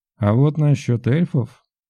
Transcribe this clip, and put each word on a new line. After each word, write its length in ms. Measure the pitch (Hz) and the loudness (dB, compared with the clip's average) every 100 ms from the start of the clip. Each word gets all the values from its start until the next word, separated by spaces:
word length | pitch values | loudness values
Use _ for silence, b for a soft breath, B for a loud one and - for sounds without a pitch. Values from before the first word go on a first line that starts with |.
| _ - | _ -4
А 160 | 104 | 0
вот 240 | 117 147 151 | 2 2 2
насчет 480 | 147 139 - 120 - | 0 0 0 -2 0
эльфов, 560 | 151 175 143 113 - _ _ _ | -2 0 -2 -4 -12 _ _ _